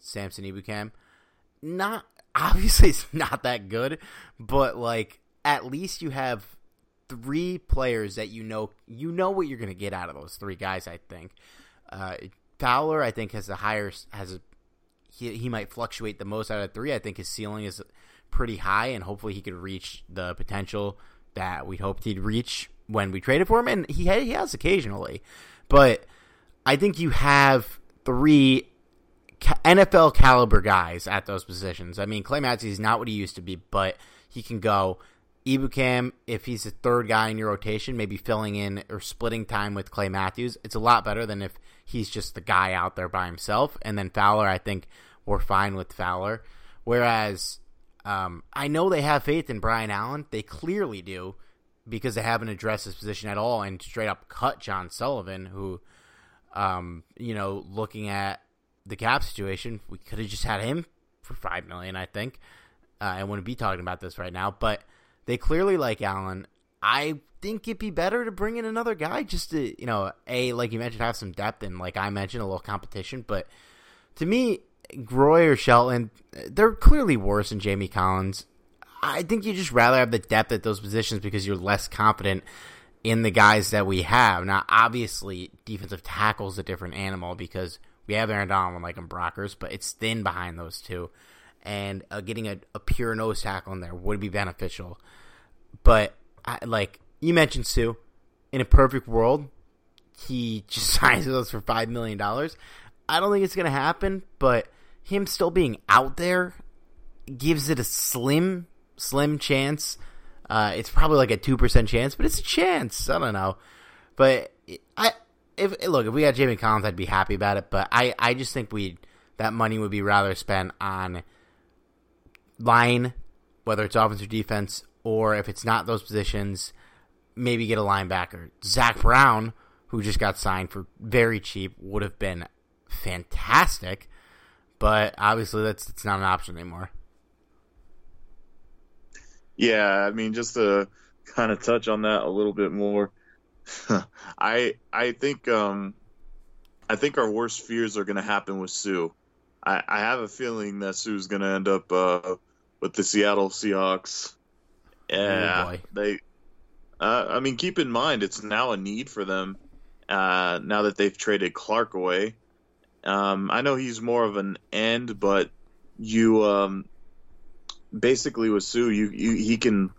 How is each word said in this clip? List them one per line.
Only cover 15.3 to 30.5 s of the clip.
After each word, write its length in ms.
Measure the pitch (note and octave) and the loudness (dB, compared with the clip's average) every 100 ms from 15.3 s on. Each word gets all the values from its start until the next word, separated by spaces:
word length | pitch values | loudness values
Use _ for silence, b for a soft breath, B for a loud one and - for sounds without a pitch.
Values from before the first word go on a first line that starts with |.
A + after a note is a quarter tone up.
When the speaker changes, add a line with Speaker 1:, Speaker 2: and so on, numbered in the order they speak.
| A2 | -8
Speaker 1:
he 120 | B2 | -6
might 240 | A2+ G2+ | -6 -8
fluctuate 460 | - A#2 - A2 G#2 | -8 -10 -8 -10 -10
the 60 | |
most 260 | G2 G#2+ A2 | -8 -8 -6
out 100 | G#2+ | -6
of 140 | G2 | -8
three. 180 | A2 C3+ | -8 -6
I 60 | B2+ | -6
think 180 | G#2+ G2 | -6 -10
his 120 | F#2 | -12
ceiling 360 | - G#2+ G#2+ | -10 -10 -10
is 160 | G#2 - - b b b _ | -10 -12 -18 b b b _
pretty 240 | - A#2+ G2+ | 0 0 -4
high, 320 | F#2+ G2+ A#2+ | 0 0 0
and 160 | A#2+ | -4
hopefully 300 | F#2 G2+ A2 | -8 -10 -10
he 60 | G2+ | -10
could 140 | G2 | -12
reach 480 | F2+ F#2+ F#2+ - - - | -12 -10 -12 -12 -16 -14
the 260 | F2+ F2+ | -10 -8
potential 640 | F2+ - G2+ F#2+ G#2 G2+ F#2+ b b - | -6 -6 -6 -6 -6 -6 -8 b b -16
that 320 | - F#2 E2 C#2+ | -8 -6 -6 -10
we 100 | F#2 | -6
hoped 260 | G2 G2 | -6 -4
he'd 140 | A2+ F#2+ | -6 -4
reach 500 | G#2 A2 B2 - - - - | -2 -2 -2 -8 -12 -16 -6
when 240 | G#2+ G2 | -2 -2
we 80 | F#2 | -2
traded 260 | - C#3+ F#3 | 0 2 4
for 140 | A3+ | 2
him, 80 | B3 | 2
and 200 | A3 - | -2 -2
he 180 | - - | 0 2
ha-, 120 | G3+ | 2
he 100 | B3+ | 0
has 220 | - - | -4 -4
occasionally. 720 | - D3 G3 A#2 G2+ F#2 - B B B B - | -4 0 0 0 -6 -10 -12 B B B B 6
But 360 | C#3 C3+ - - b b b b _ | 8 8 6 -4 b b b b _
I 100 | - | 0
think 240 | C#3 G3+ D#3 | 2 2 2
you 120 | E3 | 2
have 680 | C#3 C#3+ C#3+ C#3 C3+ - - - _ | 4 6 8 8 6 2 -12 -20 _
three 640 | - B2 D3+ D3 C3+ C3 - _ _ _ _ _ _ _ | -2 2 6 8 8 4 0 _ _ _ _ _ _ _
ca-, 200 | - - | 6 8
N 140 | D#3 F#3 | 8 8
F 160 | F#3+ | 8
L 160 | F#3+ D#3 | 8 8
caliber 500 | - C#3 B2+ A#2 | 10 10 10 8